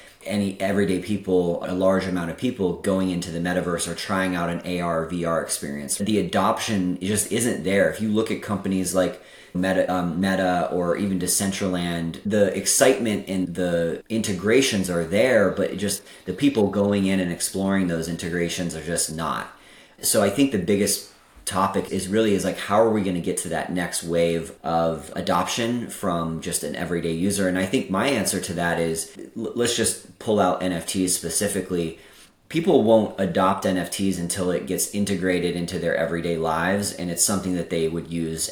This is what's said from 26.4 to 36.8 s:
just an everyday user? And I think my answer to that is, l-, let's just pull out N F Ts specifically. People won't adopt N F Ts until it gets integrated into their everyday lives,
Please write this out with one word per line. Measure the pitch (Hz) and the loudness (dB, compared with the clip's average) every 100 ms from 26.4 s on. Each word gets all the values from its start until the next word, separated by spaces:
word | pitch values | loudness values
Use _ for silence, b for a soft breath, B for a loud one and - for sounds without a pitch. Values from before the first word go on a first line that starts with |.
just | 85 80 | -4 -4
an | 73 - | -4 -6
everyday | 85 85 82 | -4 -2 -2
user? | 82 95 98 92 | 0 0 2 2
And | 92 | 0
I | 95 | 0
think | 131 - | 0 0
my | 95 127 | 0 0
answer | 123 95 95 | 0 0 -2
to | - | -2
that | 82 85 85 | -2 0 0
is, | 82 82 - - - - | 0 -2 -6 -12 -14 -8
l-, | 110 117 | -6 -2
let's | 117 - | 0 2
just | 110 - - - | 0 -2 -10 -8
pull | - 104 | 0 4
out | 92 - | 4 2
N | 92 | 0
F | 85 - | -2 -2
Ts | 98 90 | 0 0
specifically. | - 85 - 101 101 - 87 82 82 B B B _ - | 0 -2 -2 -2 -2 -2 -2 -2 -6 B B B _ -6
People | 160 175 143 | -2 4 6
won't | 110 113 101 - | 8 6 4 0
adopt | 95 90 95 98 101 | 0 2 2 2 0
N | 92 | 0
F | 87 | -2
Ts | - 98 85 | -2 0 0
until | 85 95 90 | -2 -2 -2
it | 87 71 | -2 -2
gets | 90 - | -2 -2
integrated | 104 101 95 92 90 87 85 | -2 0 0 0 0 0 -2
into | 85 90 | -4 -2
their | 82 - | -2 0
everyday | 80 85 85 82 | 0 -2 -2 0
lives, | 80 78 87 101 | 0 0 0 0